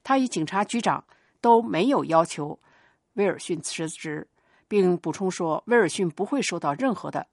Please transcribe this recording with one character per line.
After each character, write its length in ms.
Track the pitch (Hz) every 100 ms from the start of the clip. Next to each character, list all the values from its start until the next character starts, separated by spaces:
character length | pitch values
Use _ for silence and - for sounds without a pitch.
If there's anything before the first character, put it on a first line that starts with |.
他 160 | - 269
与 80 | 254
警 180 | 185
察 200 | 156 196
局 160 | 208 233
长 220 | 214 147 - _ _ _
都 220 | 240 233
没 260 | 233 165 233
有 160 | 254 135
要 180 | 165
求 340 | 165 - 147 - _ _ _ _ _
威 120 | - 196
尔 120 | -
逊 220 | - 180
辞 280 | - - 160
职， 380 | - 160 151 - _ _ _ _
并 300 | 208 180 175
补 160 | 170
充 180 | 156 190
说， 320 | - 170 151 -
威 100 | 240
尔 120 | 180
逊 200 | - 180
不 180 | - 202
会 160 | -
收 160 | 147 175
到 160 | 156
任 200 | 143 269
何 160 | 214 143
的 160 | - -